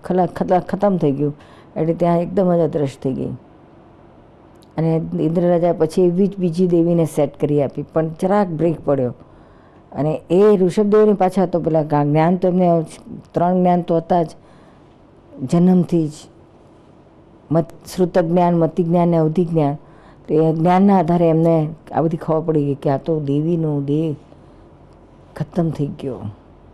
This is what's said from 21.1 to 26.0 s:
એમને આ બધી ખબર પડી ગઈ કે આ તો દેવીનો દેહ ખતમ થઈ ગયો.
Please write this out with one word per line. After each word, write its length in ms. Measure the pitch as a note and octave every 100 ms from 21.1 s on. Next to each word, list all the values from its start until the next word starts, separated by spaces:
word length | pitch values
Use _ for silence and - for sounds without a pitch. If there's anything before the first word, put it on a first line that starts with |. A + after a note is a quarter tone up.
| E3+ E3+
એમને 400 | D#3+ E3 E3 D#3 D#3 -
આ 100 | -
બધી 140 | D#3+ E3
ખબર 240 | - D#3+
પડી 240 | E3 D#3
ગઈ 100 | C#3+
કે 160 | C3+ D#3+
આ 60 | C3+
તો 240 | - D#3+
દેવીનો 600 | C#3 C#3+ D#3 E3+ D#3+ D3
દેહ 340 | C#3 D3+ D#3+ C#3 - - - - - - - - - - - -
ખતમ 340 | D3+ - E3
થઈ 160 | - C#3+
ગયો. 300 | -